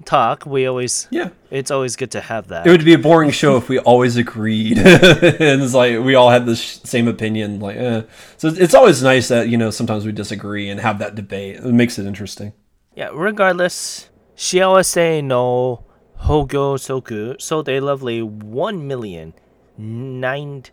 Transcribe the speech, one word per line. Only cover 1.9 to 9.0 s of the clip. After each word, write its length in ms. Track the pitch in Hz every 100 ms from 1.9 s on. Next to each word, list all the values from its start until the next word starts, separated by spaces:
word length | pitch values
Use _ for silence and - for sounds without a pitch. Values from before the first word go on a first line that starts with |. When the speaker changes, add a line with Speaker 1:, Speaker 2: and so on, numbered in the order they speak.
| 113
Speaker 1:
good 140 | 123
to 100 | 107
have 280 | - 113 98
that. 180 | 85 170
Speaker 2:
It 40 |
would 140 | 175
be 80 | 156
a 60 | 160
boring 320 | 143 165 147
show 260 | - 147 127
if 140 | -
we 80 | 127
always 400 | 120 123 123 120
agreed. 580 | 117 113 110 110 110 120
<laughs> 80 | 190
And 760 | 170 180 151 175 147 156 135
it's 100 | 131
like, 260 | 127 123 113
we 140 | 127
all 140 | 131 123
had 160 | 123
the 120 | 120 117
sh-, 240 | - -
same 240 | - 120 117
opinion. 520 | 104 110 110 104 101
Like, 160 | 104 113
eh. 260 | 123 113 110 - - -
So 120 | 160
it's, 100 | 165
it's 160 | 175
always 280 | 269 240 127